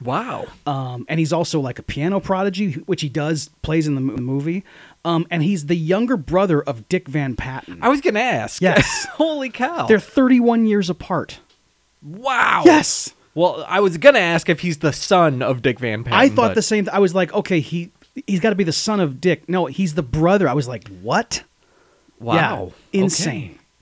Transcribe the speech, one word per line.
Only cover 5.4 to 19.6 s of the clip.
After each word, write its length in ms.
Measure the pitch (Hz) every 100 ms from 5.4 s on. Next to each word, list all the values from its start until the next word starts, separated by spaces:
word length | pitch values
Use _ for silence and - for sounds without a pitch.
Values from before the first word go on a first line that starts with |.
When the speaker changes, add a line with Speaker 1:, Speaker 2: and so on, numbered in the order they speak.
Speaker 2:
he's 240 | 156 196 143
the 100 | 175
younger 400 | 160 190 240 240
brother 440 | 135 175 196 147
of 260 | 143 117 104
Dick 180 | 180 160
Van 280 | 151 135 113
Patten. 440 | 131 131 - 90
Speaker 1:
I 60 | 233
was 140 | 285
gonna 180 | 320 208
ask. 420 | 247 139 107 -
Speaker 2:
Yes. 440 | 180 170 - 880 784
Speaker 1:
<laughs> 60 |
Holy 360 | - 320 302 262
cow. 360 | - 262 339 120
Speaker 2:
They're 160 | 214
thirty-one 640 | - - 254 254 233 233 220
years 240 | 208 180
apart. 500 | 175 - 170 104 - _ _ _ _ _ _
Speaker 1:
Wow. 600 | 147 185 262 247 - - 339
Speaker 2:
Yes. 480 | 302 - - - _ _
Speaker 1:
Well, 300 | 151 175 131 -
I 100 | 185
was 180 | 202 165
gonna 220 | 277 262
ask 300 | 175 170 -
if 100 | 165
he's 200 | 175 151
the 120 | 156
son 500 | - - 185 165 127
of 200 | 127 127
Dick 180 | 120 120
Van 240 | 123 107
Patten, 160 | 120 190
Speaker 2:
I 80 | 262
thought 220 | 208 220
Speaker 1:
but 60 | 190
Speaker 2:
the 60 |
same 240 | - 214 190
th-, 80 |
I 60 | 196
was 160 | 196 185
like, 180 | 180
"Okay, 280 | 208 202 175
he, 300 | - 170 175 _ _ - -
he's 160 | 190
gotta 140 | 220 196
be 100 | 170
the 80 |
son 260 | - - 208
of 220 | 160 127
Dick." 260 | 180 160 -
No, 200 | 180